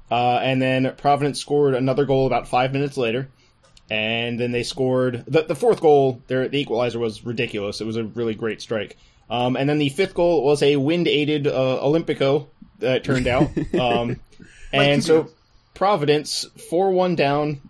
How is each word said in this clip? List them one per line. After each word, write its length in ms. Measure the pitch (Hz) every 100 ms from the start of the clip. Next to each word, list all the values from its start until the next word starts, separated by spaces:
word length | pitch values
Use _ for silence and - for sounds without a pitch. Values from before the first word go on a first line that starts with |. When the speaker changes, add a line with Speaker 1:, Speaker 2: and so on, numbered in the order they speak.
| -
Speaker 1:
Uh, 300 | 117 120 123
and 180 | 123 131
then 320 | 131 131 131 -
Providence 420 | 143 143 143 127
scored 360 | - 147 143
another 300 | 127 131 131
goal 220 | 135 135 131
about 220 | 120 -
five 240 | 123 135
minutes 240 | 135 143 139
later. 320 | 117 120 135 _ _ _ _ - -
And 480 | 107 110 117 120 117
then 140 | 123
they 120 | 120
scored 600 | 117 - 131 127 127 120 -
the, 180 | 151
the 100 | 156
fourth 260 | 170 240 202
goal. 400 | 160 143 135 123 -
Their, 200 | 127 131
the 120 | 139
equalizer 400 | 131 113 123 117
was 260 | 117 107
ridiculous. 560 | 120 113 120 107 101 101
It 60 | 110
was 100 | 110
a 80 |
really 300 | 110 110 117
great 260 | 107 113 101
strike. 380 | - 110 101 - _ _ -
Um, 260 | 120 123 131
and 100 | 143
then 120 | 151
the 100 | 143
fifth 240 | 139 190
goal 320 | - 175 165
was 180 | 131 143
a 140 | 143 147
wind-aided, 720 | 135 175 165 139 147 151 143
uh, 320 | 131 131 131
Olympico, 680 | 135 160 160 147 135 147 139 - - -
uh, 40 | 123
it 180 | 127
turned 220 | - 131 127
out. 220 | 127 151 -
Speaker 2:
<laughs> 180 | 151 -
Speaker 1:
Um, 400 | 123 117 120 120 - - - - -
Speaker 3:
Like 160 | 135 143
Speaker 1:
and 80 | 143
Speaker 3:
you 40 |
Speaker 1:
so 220 | 160 160
Speaker 3:
do. 80 | 143 - _ _ _
Speaker 1:
Providence 720 | - 190 175 147 151 - - - - -
four 220 | 165 196
one 240 | 185 185
down 480 | 160 143 143 151 139 -